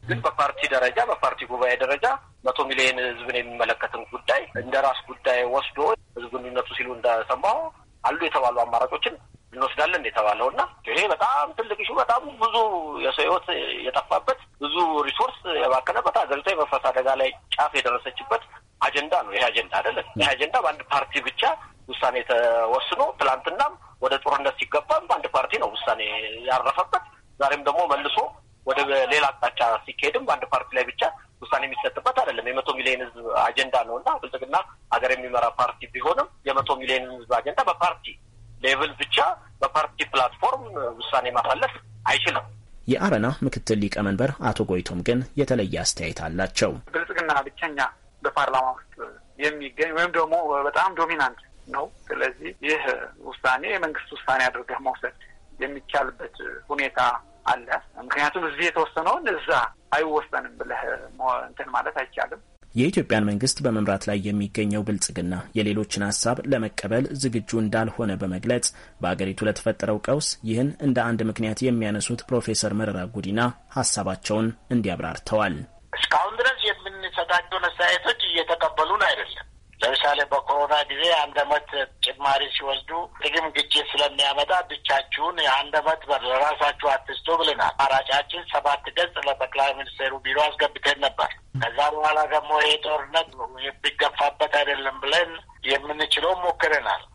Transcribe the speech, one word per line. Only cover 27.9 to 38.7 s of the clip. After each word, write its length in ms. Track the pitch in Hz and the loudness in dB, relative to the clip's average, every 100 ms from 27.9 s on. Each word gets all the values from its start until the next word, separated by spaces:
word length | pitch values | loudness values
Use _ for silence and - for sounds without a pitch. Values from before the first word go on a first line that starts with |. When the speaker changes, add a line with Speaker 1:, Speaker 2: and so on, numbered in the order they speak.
| - 139 156 - - - _ - | 2 2 0 -2 -6 -20 _ -2
Speaker 1:
ወደ 120 | 139 139 139 127 | 0 2 2 4
ሌላ 160 | 147 143 | 4 2
አቅጣጫ 320 | - 120 - 120 110 | 2 -2 2 2 2
ሲካሄድም 440 | - - 139 240 | -4 -2 0 0
በአንድ 200 | 262 151 - | 0 -2 0
ፓርቲ 240 | 131 123 | -2 0
ላይ 120 | 131 123 | -2 -2
ብቻ 160 | - - - - _ | 0 -2 -2 -20 _
ውሳኔ 220 | - - | -2 -2
የሚሰጥበት 540 | - 855 855 - - 508 | 0 -2 -4 0 0 2
አይደለም። 280 | 247 117 117 | 0 -2 -2
የመቶ 220 | 131 135 | -2 -2
ሚሊዮን 280 | 131 131 127 | -2 0 -2
ህዝብ 220 | 123 117 117 113 | -4 -8 -2 2
አጀንዳ 380 | 113 117 131 127 | 2 2 0 0
ነው 120 | 117 120 | 0 -2
እና 140 | - 320 | -2 -2
ብልጽግና 400 | 127 - 127 160 190 - - | -4 -10 -2 -2 -2 -14 -2
ሀገር 220 | - 127 | 0 2
የሚመራ 340 | 127 127 123 117 | 0 0 0 0
ፓርቲ 280 | 113 123 - 123 | 2 0 0 -10
ቢሆንም 380 | 127 135 180 285 - | -2 0 2 0 -4
የመቶ 260 | 139 135 135 131 | -2 0 0 -2
ሚሊዮን 300 | 127 131 127 | 0 -2 -2
ህዝብ 220 | 127 117 | -12 -2
አጀንዳ 260 | 123 123 156 | 0 0 0
በፓርቲ 420 | 254 165 175 - - - - - - - | 0 2 0 -2 -12 -18 -20 -20 -20 -4
ሌቭል 300 | 131 | 0